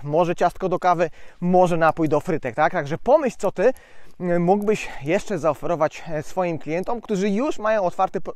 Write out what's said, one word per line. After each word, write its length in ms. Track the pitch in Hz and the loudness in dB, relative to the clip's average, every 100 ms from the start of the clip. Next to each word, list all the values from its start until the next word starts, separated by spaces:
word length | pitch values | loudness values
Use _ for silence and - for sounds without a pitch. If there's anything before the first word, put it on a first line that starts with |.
może 320 | 139 151 170 170 | -2 0 2 2
ciastko 340 | 175 - 190 | 0 0 -2
do 100 | 175 | 0
kawy, 300 | 185 170 165 - - - | 2 2 0 -4 -16 -6
może 360 | 175 180 180 165 | 2 6 6 4
napój 320 | 160 151 160 | 2 2 2
do 100 | 147 | 2
frytek, 360 | - 156 127 113 | 0 -2 -2 0
tak? 160 | 156 | 0
Także 260 | 180 143 160 | 0 -4 -4
pomyśl, 380 | - 302 277 - | 4 4 4 -2
co 120 | 196 | -4
Ty, 220 | - 175 - - - - - | 2 2 0 -8 -16 -14 -8
e, 200 | 180 175 | 0 2
mógłbyś 500 | 175 202 208 214 - - | 4 2 2 -2 -2 -8
jeszcze 360 | 135 185 - 190 | -2 -2 0 -2
zaoferować, 640 | 151 143 151 165 151 - 165 | -2 -2 -2 0 0 -2 -8
e, 140 | 156 | -6
swoim 360 | 143 - 180 160 | -4 -4 -2 -4
klientom, 420 | 147 165 196 240 | -4 -4 -4 -6
którzy 280 | - 202 208 | -2 -2 0
już 300 | 196 294 - | 0 0 -2
mają 240 | 220 220 | 0 0
otwarty 380 | 180 - 190 196 | 0 0 -2 -2
po-, 120 | - | -6